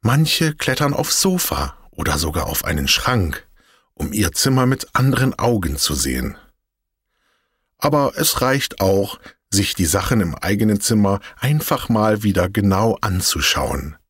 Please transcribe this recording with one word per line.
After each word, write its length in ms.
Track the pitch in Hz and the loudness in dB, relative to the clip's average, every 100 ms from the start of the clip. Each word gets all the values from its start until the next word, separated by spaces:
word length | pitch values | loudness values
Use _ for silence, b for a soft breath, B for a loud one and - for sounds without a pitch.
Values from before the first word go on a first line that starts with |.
Manche 540 | 107 135 156 - 160 | 2 2 2 2 0
klettern 400 | 151 - 131 147 | 0 -2 0 0
aufs 260 | 143 - - | 0 -2 0
Sofa 560 | 196 180 - - 73 - - | 0 0 -2 -2 -4 -8 -20
oder 260 | - 76 73 | -8 -4 -2
sogar 300 | 78 80 78 | -2 -2 -4
auf 180 | 73 | -4
einen 240 | - 76 67 | -4 -2 0
Schrank, 580 | - - 123 85 - - b b b b | 0 2 0 0 -4 -14 b b b b
um 220 | _ 120 | _ -6
ihr 180 | 104 90 | -2 -2
Zimmer 320 | - 139 131 | 0 2 4
mit 240 | 127 135 - | 2 0 -2
anderen 440 | - 131 127 131 - | 0 2 2 0 0
Augen 380 | 117 117 80 71 | 0 2 0 -2
zu 180 | - | -2
sehen. 440 | 73 65 64 64 - - _ _ _ _ _ _ _ _ _ _ _ _ _ | -2 -2 -2 -4 -8 -20 _ _ _ _ _ _ _ _ _ _ _ _ _
Aber 360 | 147 147 139 - | 0 0 0 0
es 240 | - - | -2 0
reicht 400 | 127 135 - - | 0 0 -2 -2
auch, 400 | 95 95 98 - B B _ | 2 2 0 -8 B B _
sich 240 | 98 95 | -2 0
die 100 | - | 0
Sachen 380 | 82 95 - 120 | 0 0 0 0
im 120 | 90 | 0
eigenen 460 | 73 92 101 107 101 | -4 -2 0 2 0
Zimmer 400 | - 110 101 98 B B | 0 2 2 0 B B
einfach 540 | 131 151 - 143 - | 0 0 0 -4 0
mal 320 | 113 107 107 | 2 2 2
wieder 260 | 107 95 90 | 2 0 0
genau 480 | 104 101 95 113 101 | 2 2 2 2 0
anzuschauen. 960 | 110 90 - - 71 - - 73 71 - | -2 -2 -2 -2 -2 0 -2 -4 -6 -14